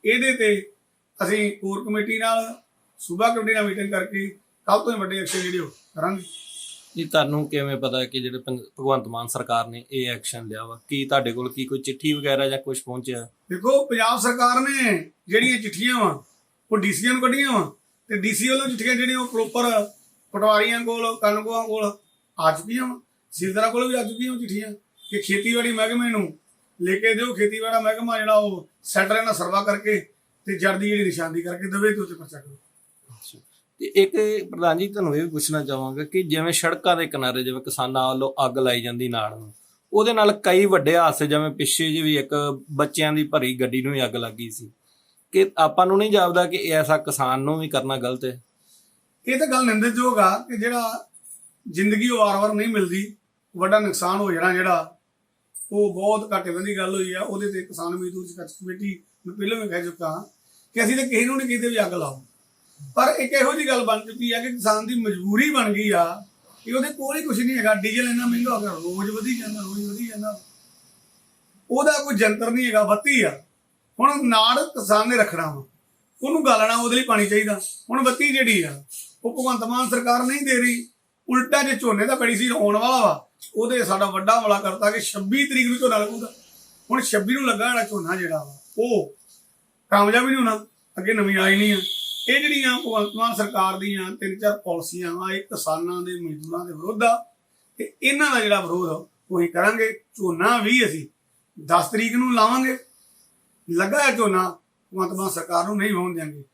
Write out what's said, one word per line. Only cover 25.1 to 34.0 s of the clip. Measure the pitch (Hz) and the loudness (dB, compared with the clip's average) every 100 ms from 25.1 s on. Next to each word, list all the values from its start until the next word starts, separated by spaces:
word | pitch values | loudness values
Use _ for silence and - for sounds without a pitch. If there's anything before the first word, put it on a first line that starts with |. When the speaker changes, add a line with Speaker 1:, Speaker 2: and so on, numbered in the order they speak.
| 202 | -6
Speaker 1:
ਖੇਤੀਬਾੜੀ | - 208 226 240 240 | -2 0 0 0 0
ਮਹਿਕਮੇ | 220 220 240 240 | 0 0 0 0
ਨੂੰ | 220 170 - _ _ _ _ | 0 -4 -8 _ _ _ _
ਲੈ | 180 196 | -2 2
ਕੇ | 220 | 2
ਦਿਓ, | 214 247 | 2 -2
ਖੇਤੀਬਾੜੀ | 190 208 214 220 226 | 0 0 0 0 0
ਮਹਿਕਮਾ | 220 220 233 220 | 0 -2 -2 -2
ਜਿਹੜਾ | 214 | 4
ਉਹ | 214 208 185 - _ | 4 4 -4 -12 _
ਸੈੱਟ | - 190 196 | -4 0 2
ਰਹਿਣਾ | 220 226 | 2 0
ਸਰਵਾ | 170 175 196 | -2 0 0
ਕਰਕੇ | 208 202 208 202 - _ _ _ 196 | 2 0 0 -2 -2 _ _ _ -8
ਤੇ | 190 | 0
ਜੜ | 190 190 | 0 2
ਦੀ | 208 | 0
ਜਿਹੜੀ | 208 | 2
ਨਿਸ਼ਾਨਦੀ | 190 156 165 165 | 0 -2 -4 -4
ਕਰਕੇ | 175 180 190 | -6 -6 -6
ਦੇਵੇ | 196 214 | 0 0
ਤੇ | 208 | 0
ਉੱਤੇ | 175 | -6
ਪਰਚਾ | 170 143 147 | -10 -16 -20
ਕਰੋ। | 143 139 _ _ _ _ _ | -20 -20 _ _ _ _ _
Speaker 2:
ਅੱਛਾ। | 117 - - _ _ _ _ | -20 -20 -20 _ _ _ _
ਤੇ | 403 | 0
ਇੱਕ | 392 | 4